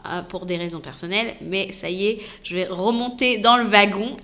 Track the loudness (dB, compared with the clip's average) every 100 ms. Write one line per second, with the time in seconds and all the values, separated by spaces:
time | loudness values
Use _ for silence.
0 | -6 -6 -6 -8 -4 -4 -4 -8 -12 -10
1 | -4 -2 -2 -6 -4 -2 -4 -6 -6 0
2 | 0 -2 -8 -16 -8 -4 -4 0 0 0
3 | -2 0 2 4 6 6 6 6 6 2
4 | -4 -4